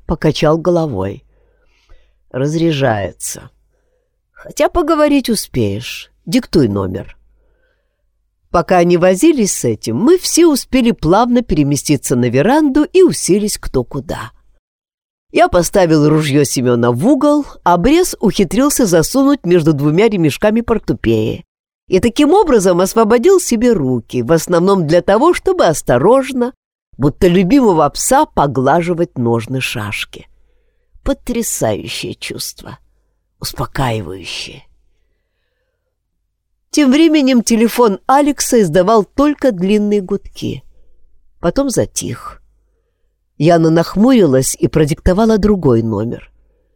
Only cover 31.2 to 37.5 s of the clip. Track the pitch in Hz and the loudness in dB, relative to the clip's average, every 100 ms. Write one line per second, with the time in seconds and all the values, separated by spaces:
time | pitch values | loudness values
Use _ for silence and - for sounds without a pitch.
31.2 | - 233 - - 117 95 95 - - - | -6 -6 -6 -4 -4 -4 -8 -12 -12 -12
32.2 | - - - - - - _ _ _ _ | -14 -12 -14 -14 -20 -20 _ _ _ _
33.2 | _ - - - 131 - 131 110 82 95 | _ -14 -14 -10 -8 -4 -4 -4 -8 -14
34.2 | - - - 135 _ _ _ _ _ _ | -14 -14 -14 -18 _ _ _ _ _ _
35.2 | _ _ _ _ _ _ _ _ _ _ | _ _ _ _ _ _ _ _ _ _
36.2 | _ _ _ _ _ 311 269 294 330 311 | _ _ _ _ _ 0 2 4 4 4
37.2 | 262 247 - | 2 2 2